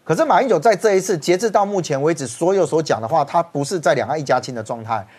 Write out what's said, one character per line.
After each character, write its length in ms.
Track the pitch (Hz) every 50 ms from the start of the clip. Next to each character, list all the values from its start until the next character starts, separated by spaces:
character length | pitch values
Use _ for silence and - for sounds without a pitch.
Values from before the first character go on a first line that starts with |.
| -
可 100 | - 160
是 100 | 226 320
马 160 | 294 196 180
英 80 | 240 254
九 100 | 190 160
在 160 | 147 233 208
这 200 | - - 220 196
一 40 | 190
次， 180 | 185 - 196 156
截 200 | - 170 175 185
至 120 | 233 220
到 160 | 190 214 202
目 160 | 202 202 190
前 180 | 160 - 147 135
为 140 | 143 160 170
止， 140 | 139 135 117
所 260 | - - 156 180 196
有 120 | 196 170
所 180 | 143 151 165 156
讲 180 | 156 131 107
的 60 | 113 110
话， 160 | 156 160 143
他 180 | - - 170
不 220 | 165 - - 143 143
是 160 | 143 196 170
在 140 | 147 180 151
两 160 | 123 110 113
岸 100 | 143 160
一 20 |
家 180 | 143 127 131 127
亲 140 | 120 - 123
的 80 | 117
状 220 | 110 - 123 117 110
态， 200 | 113 113 107 95 - -